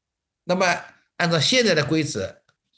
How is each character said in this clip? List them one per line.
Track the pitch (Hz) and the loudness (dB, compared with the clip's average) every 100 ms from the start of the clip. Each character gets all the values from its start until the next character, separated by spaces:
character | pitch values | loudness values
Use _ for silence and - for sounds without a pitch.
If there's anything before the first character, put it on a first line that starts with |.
| _ _ _ _ | _ _ _ _
那 | - | -4
么 | 180 185 160 - _ _ - | 0 0 -2 -8 _ _ -4
按 | 170 | 0
照 | 165 | 0
现 | - 254 | 2 2
在 | 226 | 2
的 | 156 143 | 2 0
规 | 156 | -2
则， | 151 107 90 - _ _ _ | -2 -6 -8 -12 _ _ _